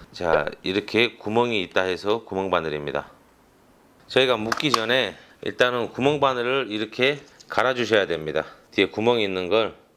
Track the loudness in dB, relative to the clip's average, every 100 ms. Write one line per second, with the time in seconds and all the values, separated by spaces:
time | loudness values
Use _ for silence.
0 | -18 -6 0 2 0 -6 -4 -4 0 2
1 | 0 -2 -2 0 2 0 -2 0 0 0
2 | -2 -2 -2 -4 0 0 -2 -4 -4 -6
3 | -6 -14 _ _ _ _ _ _ _ _
4 | -2 2 2 2 -2 -2 0 0 2 0
5 | 0 -6 -18 _ -6 0 2 2 -4 0
6 | 0 2 2 0 0 -2 -2 -4 -6 0
7 | 0 0 -8 -20 -6 0 0 0 2 4
8 | 2 -2 -2 -4 -4 -8 _ 0 0 2
9 | 0 2 0 -2 0 0 0 -4 _